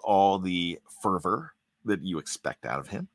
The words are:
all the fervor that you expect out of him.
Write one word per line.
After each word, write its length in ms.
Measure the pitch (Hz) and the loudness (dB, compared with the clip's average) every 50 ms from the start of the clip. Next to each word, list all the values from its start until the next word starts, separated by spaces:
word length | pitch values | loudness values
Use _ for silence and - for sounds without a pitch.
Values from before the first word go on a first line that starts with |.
| - | 0
all 360 | - 104 95 98 98 98 98 | 2 4 6 6 6 4 2
the 400 | 92 92 90 87 87 85 85 - - - - - | 0 0 0 0 0 -2 -4 -6 -12 -18 -14 -4
fervor 520 | - 104 95 90 82 87 98 131 160 156 - _ _ _ _ _ - | -2 0 0 0 0 0 -2 -2 -2 -8 -16 _ _ _ _ _ -4
that 160 | 110 104 87 - | -2 -2 -2 -2
you 140 | 95 87 78 | -4 -6 -6
expect 480 | 73 - - - - 69 62 - - | -6 -8 -10 -6 -6 -8 -8 -6 -6
out 140 | 58 60 69 | -6 -6 -6
of 80 | 69 - | -6 -8
him. 200 | - - 180 190 | -8 -10 -10 -10